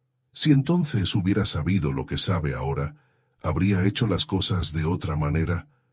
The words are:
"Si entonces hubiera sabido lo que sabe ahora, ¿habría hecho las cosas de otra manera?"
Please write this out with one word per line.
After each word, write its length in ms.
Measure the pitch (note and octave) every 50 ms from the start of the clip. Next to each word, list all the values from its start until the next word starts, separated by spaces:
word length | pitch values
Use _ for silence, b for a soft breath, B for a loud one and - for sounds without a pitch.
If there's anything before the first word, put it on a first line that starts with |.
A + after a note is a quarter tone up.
| _ _ _ _ _ _ _
"Si 180 | - - D#3
entonces 640 | D3 C3+ C3 - F3 F3+ E3 - - G#2 F2+ - -
hubiera 300 | A2 E2+ F#2+ G2+ G#2 F#2+
sabido 480 | - - E2+ D2+ E2+ G2 G2 D2+ D2 C#2
lo 120 | C2+ C2
que 120 | - D2+
sabe 360 | D2 - - F2+ E2+ D2+ C#2+ C2
ahora, 440 | C2 C2+ C2+ C#2 D2 C#2+ D2+ b b b b b b b b b b
¿habría 440 | - - D2 C#2+ F2+ G2+ G2+ F2+ F#2
hecho 220 | G2+ G2+ - A#2
las 180 | G#2 F#2 E2 -
cosas 480 | - F#2+ F#2 - - G#2+ F2 D#2+ D#2+ D2+
de 100 | E2 D#2
otra 320 | D#2+ F2 - - E2+ D#2
manera?" 540 | D2+ D2+ D2+ D#2+ D#2+ D#2+ F2 E2+ E2 - - _ _ _ _